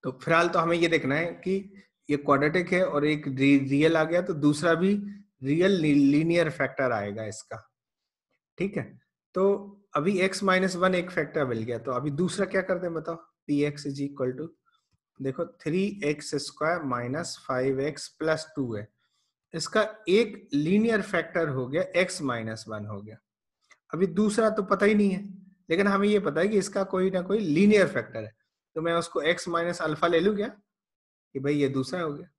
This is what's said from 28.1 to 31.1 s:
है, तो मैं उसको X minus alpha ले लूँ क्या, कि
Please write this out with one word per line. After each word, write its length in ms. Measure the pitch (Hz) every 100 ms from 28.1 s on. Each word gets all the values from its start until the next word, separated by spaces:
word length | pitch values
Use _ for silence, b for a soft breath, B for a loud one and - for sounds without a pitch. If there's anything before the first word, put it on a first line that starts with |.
| 113
है, 120 | 107 _ _ _ _ 160
तो 60 |
मैं 120 | 165
उसको 300 | 170 165 170
X 240 | 147 170 -
minus 340 | 170 170 170
alpha 260 | 160 151 175
ले 120 | 165
लूँ 160 | 190 202
क्या, 120 | 196
कि 920 | - _ _ _ _ _